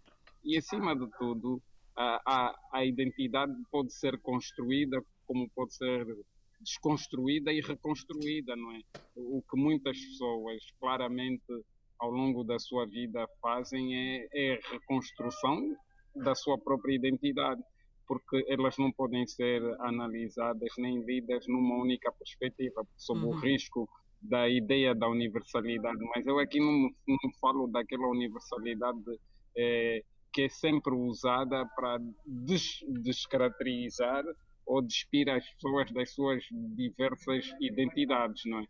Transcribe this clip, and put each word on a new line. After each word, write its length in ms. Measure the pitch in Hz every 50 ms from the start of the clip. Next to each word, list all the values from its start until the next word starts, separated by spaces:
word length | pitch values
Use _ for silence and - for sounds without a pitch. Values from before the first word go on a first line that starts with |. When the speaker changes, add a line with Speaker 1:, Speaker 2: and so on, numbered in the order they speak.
| _ - - _ _ - - -
Speaker 1:
E, 140 | - 147 156
acima 400 | 160 151 - 202 214 202 175 156
de 120 | 131 127 110 -
tudo, 460 | - 127 120 120 113 110 123 127 123 - - - - - - -
a, 240 | 117 120 123 117 110 -
a, 340 | 131 135 127 123 120 - - - -
a 120 | - 131 131
identidade 680 | 131 123 120 135 127 - - 135 123 113 135 139 143 135 123 120 -
pode 220 | - 147 135 120
ser 260 | - - - 135 - -
construída, 840 | - - 127 123 - - - - 123 120 131 139 147 135 131 131 - - _ _ _
como 220 | - 127 127 123 113
pode 240 | - 127 127 123 -
ser 280 | - 131 127 127 123 120 113 113 104 101 - _ - _ _ _ _
desconstruída 960 | - - - - - 147 151 139 - - - 127 127 135 147 156 143 156
e 80 | 156 151
reconstruída, 960 | 143 - 147 135 - 151 151 - - - 165 151 147 147 151 156 135 120 120
não 160 | 117 120 117
é? 80 | 117 113 107 _ - - - _ _
O 260 | 123 123 120 135 135 - -
que 80 | -
muitas 400 | 131 139 151 156 143 135 139 131
pessoas, 640 | 135 135 - - 135 127 120 117 113 110 113 113 110 - - - _
claramente, 640 | 131 127 127 127 127 120 123 127 127 131 127 - - - 120 117 110 - _ _ _ _ _ -
ao 120 | 117 120
longo 320 | 120 127 131 135 127 120
da 160 | 120 110 120 117
sua 280 | - - 127 123 120
vida 400 | 107 101 120 120 117 107 120 113 - - -
fazem 520 | - 117 120 123 123 - 131 131 131 127 127
é, 320 | 127 127 131 131 127 117 -
é 220 | - 143 139 135 127
a 160 | 113 - -
reconstrução 1040 | - 120 - - 135 131 123 - - - 117 120 - - - 131 147 180 269 302 285 - - _ _ - _ - -
da 180 | - 127 135 131
sua 220 | - - 147 139 -
própria 360 | - - 139 127 - 135 135
identidade, 680 | 127 120 135 131 127 143 143 135 139 143 135 131 240 254 - _ _ - - _ - _
porque 360 | - 123 123 - - - 131 131 123
elas 300 | 135 131 131 131 - -
não 120 | 139 135
podem 360 | 123 - 135 120 120 123 123
ser 360 | 120 - - 123 123 120 120 113 117 117 -
analisadas 920 | 120 120 117 120 120 117 110 113 117 110 - 123 113 117 117 110 117 117 - -
nem 240 | 123 123 123 120
lidas 440 | 113 113 127 127 117 113 123 120 -
numa 300 | 120 123 127 127 123 123
única 340 | 123 123 127 127 123 - 123
perspectiva, 760 | - - - - - - 127 127 - - 131 123 - 110 110 - _
sob 240 | - - - 120 110
o 80 | - 117
Speaker 2:
Uhum. 60 | - 80
Speaker 1:
risco 480 | - 131 139 131 - - - 123 113 - - - _ _ - _
da 280 | - 107 123 123 123 120
ideia 460 | 123 127 110 101 135 135 135 127 123
da 160 | 113 117 117
universalidade. 880 | 117 117 120 113 101 113 101 - - 117 107 117 120 113 110 117 117 107 113 113 120
Mas 120 | 120 123
eu 120 | 135 139 143
aqui 200 | 143 139 143 147
não, 320 | 151 151 147 143 135 127 - - _
não 260 | - 135 131 - 127 - -
falo 280 | - 131 135 135 131
daquela 420 | 120 110 120 117 - 135 127 127 127
universalidade, 1120 | 123 123 123 117 107 117 - - 127 120 110 117 117 110 120 123 123 117 104 117 117 - - - - - - - -
eh, 480 | 120 120 120 120 117 117 117 113 113 - - _ - - _
que 100 | - 143
é 60 | 139 131
sempre 460 | - - - 160 156 147 - 143 131
usada 720 | 123 123 123 117 107 - 127 123 127 135 127 135 131 131 113 -
para 220 | - 127 123 120 120 120 117 110 - -
des-, 580 | 147 131 123 123 160 190 170 - - - - - - - 240
descaracterizar 1200 | 233 175 123 - - - - 131 127 123 - - 131 131 123 123 123 117 - - 123 120 131 139 143 165 160 - - - - - -
ou 160 | - 127 135
despir 480 | 127 117 - - - - - 143 143 139
as 180 | 131 127 - -
pessoas 400 | - - - 143 139 139 131 -
das 220 | 117 127 123 - -
suas 280 | - 139 139 135 123 - -
diversas 1040 | 117 117 113 113 110 113 127 120 - - 131 135 131 - - 139 131 131 127 - - -
identidades, 840 | 143 127 107 127 135 127 - 147 143 127 135 123 120 113 104 - -
não 140 | 117 113 110
é? 60 | 107 -